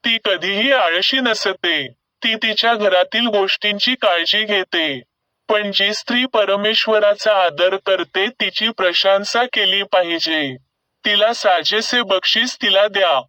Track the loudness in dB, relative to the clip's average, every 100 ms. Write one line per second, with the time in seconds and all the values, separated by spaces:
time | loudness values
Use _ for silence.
0 | 0 0 0 0 -2 0 2 4 2 2
1 | 0 0 0 -2 -2 -2 -2 -2 -4 -14
2 | _ _ -4 -2 -2 0 0 2 2 2
3 | 2 0 0 0 0 -2 -4 -2 -2 0
4 | 0 0 0 -2 0 -2 -2 -4 -4 -6
5 | -12 _ _ _ -2 -2 0 -2 -2 -4
6 | -4 -2 0 0 0 0 0 0 0 2
7 | 2 2 2 2 2 2 0 0 -2 -2
8 | -2 -2 -4 -4 -6 -2 -4 -2 -2 2
9 | 2 2 0 -2 -2 0 0 -2 0 0
10 | 0 -2 -2 -2 -4 -8 _ _ _ _
11 | -2 2 2 2 2 2 0 -2 0 -2
12 | 0 0 0 0 -2 -2 0 2 2 2
13 | 2 2